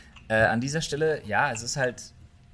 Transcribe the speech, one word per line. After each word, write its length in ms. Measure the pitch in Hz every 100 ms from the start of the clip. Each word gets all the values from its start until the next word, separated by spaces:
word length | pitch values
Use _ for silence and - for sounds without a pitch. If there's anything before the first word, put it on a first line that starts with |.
| - - -
Äh, 160 | 110
an 160 | 107 113
dieser 200 | 135 156
Stelle, 440 | - 147 156 151
ja, 260 | 104 101 143
es 120 | 113
ist 140 | 120 147
halt, 360 | 127 - - - - - -